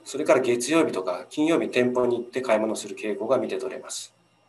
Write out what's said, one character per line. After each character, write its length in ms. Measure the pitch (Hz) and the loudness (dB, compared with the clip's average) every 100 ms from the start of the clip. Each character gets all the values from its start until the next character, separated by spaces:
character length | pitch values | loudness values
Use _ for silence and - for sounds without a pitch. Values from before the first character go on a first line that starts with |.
そ 140 | - 139 | -10 -4
れ 60 | |
か 100 | 156 | 2
ら 60 | 123 | 4
月 320 | 117 120 127 | 4 0 2
曜 140 | 165 156 | 2 2
日 60 | |
と 120 | - | 0
か 220 | 92 87 - | -4 -6 -6
金 160 | - 156 | 0 2
曜 140 | 156 | 2
日 80 | 107 | 2
店 260 | 120 123 | 2 2
舗 120 | 123 123 | 4 2
に 100 | 117 | 0
行 40 | |
っ 20 | |
て 160 | - 131 | -2 -6
買 160 | 123 107 | 0 2
い 20 | |
物 160 | 110 104 | 2 -4
す 120 | 101 | -8
る 80 | 98 | -8
傾 220 | 107 98 | -6 -4
向 80 | 113 | 0
が 120 | 127 | 0
見 100 | 107 | 0
て 100 | 95 | -4
取 160 | 92 | -6
れ 60 | 90 | -8
ま 100 | - | -10
す。 240 | - - _ _ _ | -12 -12 _ _ _